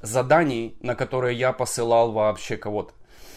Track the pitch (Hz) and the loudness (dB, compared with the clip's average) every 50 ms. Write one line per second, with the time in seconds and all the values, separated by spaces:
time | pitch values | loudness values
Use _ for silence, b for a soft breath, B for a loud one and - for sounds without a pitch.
0 | - 110 107 127 123 127 147 165 170 147 127 117 113 113 - - - 123 120 - | -8 -4 -2 0 2 4 4 4 4 2 0 -2 -4 -6 -8 -8 -6 -4 -4 -4
1 | 127 120 - 127 127 123 123 120 123 127 127 - 127 - - - 117 117 117 117 | -4 -4 -2 -2 0 0 0 0 0 0 0 0 -4 -4 -2 -2 0 4 4 4
2 | 117 120 107 110 107 107 104 - - - 117 104 - 107 104 104 - - - - | 4 4 2 2 2 2 0 -2 -4 -8 -8 -8 -6 -6 -4 -4 -6 -8 -12 -20
3 | - B B B B B B | -20 B B B B B B